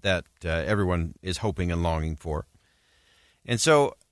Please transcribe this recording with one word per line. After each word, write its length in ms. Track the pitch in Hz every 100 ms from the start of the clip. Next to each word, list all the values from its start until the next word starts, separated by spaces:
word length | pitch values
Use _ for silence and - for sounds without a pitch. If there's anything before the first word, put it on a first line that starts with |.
that, 240 | 98 90 - _
uh, 60 | 85
everyone 640 | 82 76 104 92 87 82 -
is 160 | 92 87
hoping 340 | 110 92 87
and 120 | 85
longing 320 | 85 80 78 78
for? 320 | 82 73 - _ _ _ _ _ _ _ _ _ -
And 120 | 120
so 320 | 165 151 139 - _